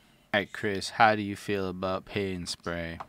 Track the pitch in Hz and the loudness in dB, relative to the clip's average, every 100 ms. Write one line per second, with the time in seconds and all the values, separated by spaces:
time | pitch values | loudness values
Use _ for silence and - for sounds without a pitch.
0 | _ _ _ 104 92 - 107 98 - - | _ _ _ 0 0 -2 -2 -2 0 6
1 | 113 107 101 101 - 101 95 90 92 95 | 6 6 0 -4 -2 -2 -2 -2 -2 -2
2 | - 104 98 92 85 - - 85 82 85 | -4 -2 -2 -2 -6 -8 -6 -6 -6 -8